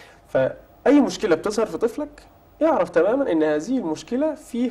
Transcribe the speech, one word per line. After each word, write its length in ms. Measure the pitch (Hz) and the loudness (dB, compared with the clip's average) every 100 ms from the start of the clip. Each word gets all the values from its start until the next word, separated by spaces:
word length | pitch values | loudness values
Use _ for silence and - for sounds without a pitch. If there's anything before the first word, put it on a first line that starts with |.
| - - - | -20 -20 -4
فأي 720 | 135 131 - - - - 285 | -2 -2 -4 -20 -2 4 4
مشكلة 340 | 202 - 202 160 | 4 0 0 0
بتظهر 300 | 202 220 208 | -2 -2 -2
في 120 | 160 | -2
طفلك، 440 | 233 285 294 - - _ _ - | -4 -4 -10 -12 -20 _ _ -2
اعرف 280 | 320 240 175 | 2 2 2
تمامًا 420 | 170 190 269 269 | 2 2 2 0
إن 100 | 160 | 0
هذه 360 | 156 151 196 262 | 2 0 -2 -4
المشكلة 560 | 170 151 - 254 311 | -4 -6 -6 -4 -2
فيه 360 | 285 - 233 247 | -6 -8 -4 -4